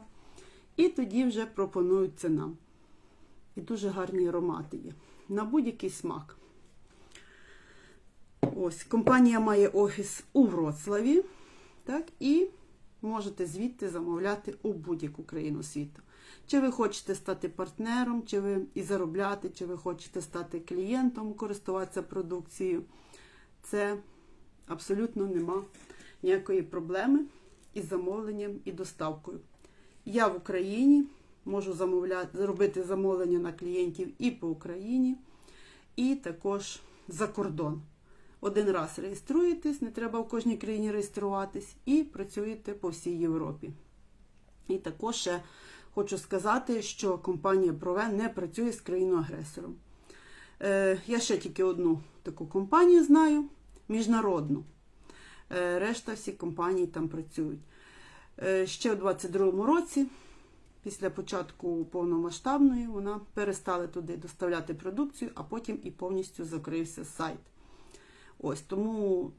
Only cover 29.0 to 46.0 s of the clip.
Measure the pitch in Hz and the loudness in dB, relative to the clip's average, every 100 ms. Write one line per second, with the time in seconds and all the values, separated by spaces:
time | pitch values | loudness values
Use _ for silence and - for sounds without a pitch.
29 | 156 156 - 170 - - - - - - | -6 -6 -10 -14 -16 -20 -20 -20 -20 -16
30 | 220 226 214 175 - 185 190 220 277 285 | -4 2 2 0 -2 -2 0 4 8 8
31 | 285 - - - 190 202 190 170 185 180 | 6 -6 -20 -16 -4 -4 -2 -2 0 2
32 | 180 185 175 175 202 185 202 185 180 190 | 0 -2 -4 -2 -2 4 2 2 -2 0
33 | 190 185 180 175 175 170 175 180 175 175 | 2 2 2 2 0 -6 -4 -2 -2 -2
34 | 180 - 240 - 170 156 - 175 208 254 | -8 -2 -2 -2 -4 -6 -8 -10 -2 2
35 | 254 262 - - - - - - - - | 2 0 -8 -20 -20 -20 -20 -20 -10 -2
36 | 254 277 175 165 196 202 202 - - - | 0 0 -4 -6 -2 -2 -4 -12 -16 -20
37 | - 156 208 208 - 156 151 156 - - | -14 -4 -4 -2 -4 -2 -4 -4 -10 -20
38 | - - - - 202 202 208 185 160 - | -20 -20 -20 -6 0 2 2 2 -2 -6
39 | 185 196 - 311 349 330 302 285 226 226 | -8 -10 0 2 4 2 -2 -2 -4 -4
40 | 226 226 226 233 233 214 208 214 214 208 | -4 -2 -2 0 0 0 -2 -2 0 -2
41 | 202 208 196 196 196 196 - - 254 302 | -4 -4 -2 -2 -4 -8 -12 -10 2 2
42 | 294 190 196 208 214 220 - 202 175 165 | 2 -6 -8 -6 -6 -6 -10 -6 -6 -4
43 | 175 170 165 160 156 147 - 147 - - | -4 -2 0 0 -4 -8 -12 -14 -20 -20
44 | - - - - - - - 190 175 156 | -20 -20 -20 -20 -20 -16 -4 -4 -4 -6
45 | 226 226 180 175 - - - - - - | -6 -4 -2 -4 -6 -18 -20 -20 -8 -4